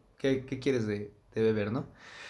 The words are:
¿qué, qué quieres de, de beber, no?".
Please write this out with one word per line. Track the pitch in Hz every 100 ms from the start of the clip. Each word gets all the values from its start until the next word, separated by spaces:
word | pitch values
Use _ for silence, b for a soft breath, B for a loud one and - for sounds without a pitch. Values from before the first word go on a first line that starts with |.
| _ _
¿qué, | 139 131 127
qué | 123
quieres | 139 127 107
de, | 104 101 - _
de | -
beber, | 110 107 101
no?". | 123 156 B B B